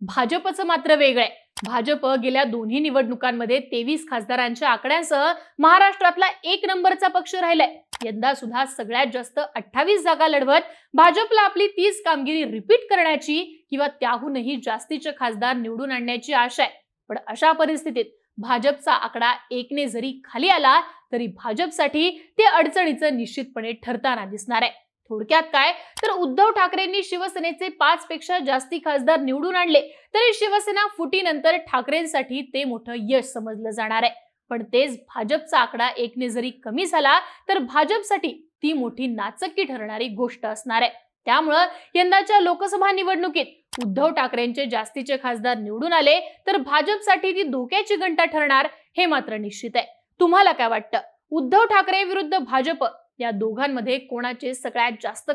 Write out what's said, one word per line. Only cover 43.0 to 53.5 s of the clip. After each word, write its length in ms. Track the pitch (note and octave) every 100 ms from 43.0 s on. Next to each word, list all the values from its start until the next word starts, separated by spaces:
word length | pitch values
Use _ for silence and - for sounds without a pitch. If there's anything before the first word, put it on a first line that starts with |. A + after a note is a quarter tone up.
| F#4 F#4 F4+ D#4 - - _ -
उद्धव 300 | A3+ F#3+ D#4
ठाकरेंचे 560 | D4 B3+ A#3+ A#3+ A#3+ C4+
जास्तीचे 520 | A3+ A3 C#4 C4 C4+
खासदार 340 | C4 A#3 B3 A#3
निवडून 360 | G#3 A3 E4
आले, 260 | E4 C#4+ E4+ - - -
तर 100 | G4
भाजपसाठी 760 | C4+ D4+ D#4 G#4 G#4 F#4 F#4+
ती 120 | F#4
धोक्याची 520 | D#4+ B3+ B3 G4 G#4 G4
घंटा 300 | F#4 D#4+ E4+
ठरणार, 420 | D#4 D4 C4+ D4+ - _ -
हे 80 | F4+
मात्र 320 | C#4+ - G#3+
निश्चित 380 | G#3 - A#3 A#3+
आहे. 100 | - _ _ -
तुम्हाला 320 | F4 F4+ G4
काय 160 | D4 A#3
वाटतं, 320 | A3 - A3+ - _ -
उद्धव 360 | D#4 B3+ G4 A4+
ठाकरे 380 | G4+ F#4+ F#4+
विरुद्ध 340 | F#4 G4 D4+ F#4
भाजप 480 | A#3 C4+ C4+ - B3 - _ -
या 100 | A#3
दोघांमध्ये 640 | G3+ A3